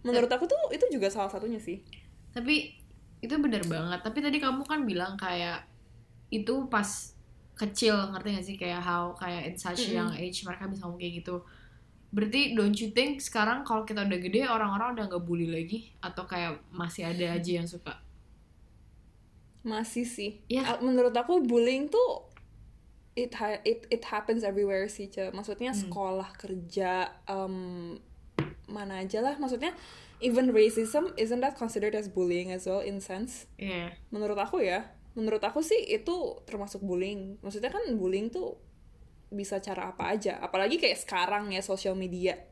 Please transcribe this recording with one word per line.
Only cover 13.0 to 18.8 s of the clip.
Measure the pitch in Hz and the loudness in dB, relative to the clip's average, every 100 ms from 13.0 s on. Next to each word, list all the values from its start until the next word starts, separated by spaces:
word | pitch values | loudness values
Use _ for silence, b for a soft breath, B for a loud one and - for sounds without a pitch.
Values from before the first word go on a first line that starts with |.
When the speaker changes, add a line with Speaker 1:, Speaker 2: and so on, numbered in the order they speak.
| 285 277 | 2 -2
Speaker 2:
sekarang | - 214 214 254 | -2 2 2 2
kalau | 277 220 | 0 -2
kita | 214 214 | 0 0
udah | 202 180 | 0 0
gede, | 185 214 | 2 2
orang-orang | 269 226 208 196 240 | 4 2 2 0 -2
udah | 233 | -2
nggak | 196 180 | -2 -2
bully | 170 175 165 | -2 0 0
lagi? | 165 165 220 - - | -2 -4 -6 -8 -10
Atau | 180 175 | -8 -8
kayak | 180 180 170 151 - | -6 -4 -4 -6 -10
masih | 165 170 - | -6 -6 -4
ada | 170 175 175 | -4 -2 0
aja | 170 170 | 0 0
yang | 175 170 | -2 -2
suka? | 175 151 - - - - - - - - - | -8 -12 -14 -16 -20 -20 -20 -20 -20 -20 -20